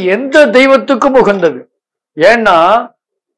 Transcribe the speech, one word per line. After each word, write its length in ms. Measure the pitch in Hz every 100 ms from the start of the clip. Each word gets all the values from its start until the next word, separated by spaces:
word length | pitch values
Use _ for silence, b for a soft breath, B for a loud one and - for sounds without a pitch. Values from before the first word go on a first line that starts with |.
| 180
எந்த 400 | 202 269 302 277
தெய்வத்துக்கும் 680 | 226 269 269 - 247 285 254
உகந்தது. 400 | 202 196 170 127 - _ _ _ _ 151
ஏன்னா, 400 | 175 233 214 170 175 226 240 _ _ _ _